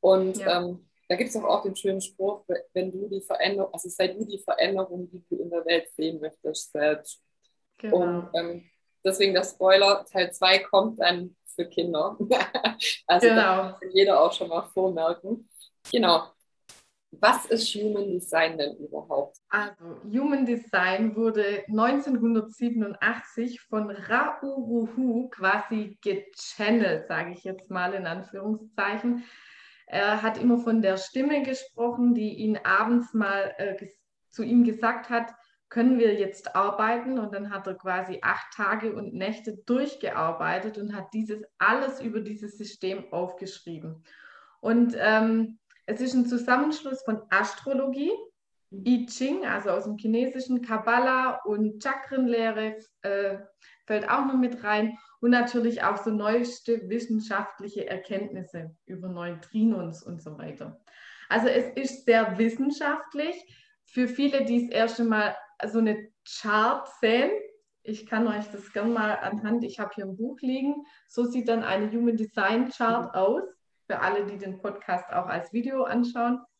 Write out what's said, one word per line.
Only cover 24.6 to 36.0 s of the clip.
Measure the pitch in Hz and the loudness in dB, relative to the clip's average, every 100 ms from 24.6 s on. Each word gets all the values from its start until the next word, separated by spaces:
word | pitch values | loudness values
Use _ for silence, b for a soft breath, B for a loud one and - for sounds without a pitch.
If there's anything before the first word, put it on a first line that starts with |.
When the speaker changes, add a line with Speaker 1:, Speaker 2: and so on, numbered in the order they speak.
| 226 233 226 240 | -2 -2 -2 -2
Speaker 2:
Hu | 262 226 254 | 0 0 -4
quasi | - 190 208 208 220 208 - | -2 0 0 -2 -4 -6 -6
gechannelt, | 208 196 - - - - 214 233 202 160 - | -4 -4 -6 -16 -16 -4 2 4 4 0 -2
sage | 160 175 | -6 -6
ich | 175 | -10
jetzt | 190 190 - | -10 -12 -8
mal | 185 180 | -4 -2
in | 196 175 | -4 -6
Anführungszeichen. | 175 185 196 202 214 - - 202 214 240 240 B B B B B B - | -8 -10 -10 -6 -6 -6 -4 -4 -2 -2 -2 B B B B B B -6
Er | - 202 214 | -2 0 2
hat | 220 220 | 0 2
immer | 247 240 | 4 4
von | 233 226 | 4 2
der | 196 190 | 2 0
Stimme | - 262 277 294 | -4 -2 2 2
gesprochen, | 262 262 - - 240 240 247 | 0 -4 -8 -4 -2 2 4
die | 240 214 | 4 0
ihn | - 214 214 | -2 -2 0
abends | - 190 226 240 240 | 2 2 4 2 2
mal, | 226 202 196 196 - | 0 0 0 -2 -4
äh, | 196 196 | -6 -6
ges-, | 202 _ _ _ _ | -12 _ _ _ _
zu | - | -8
ihm | 220 240 | 2 6
gesagt | 233 220 233 240 - | 6 4 0 -2 -2
hat, | 240 233 - b b _ | -2 -2 -12 b b _
können | 233 247 | 2 4
wir | 254 | 6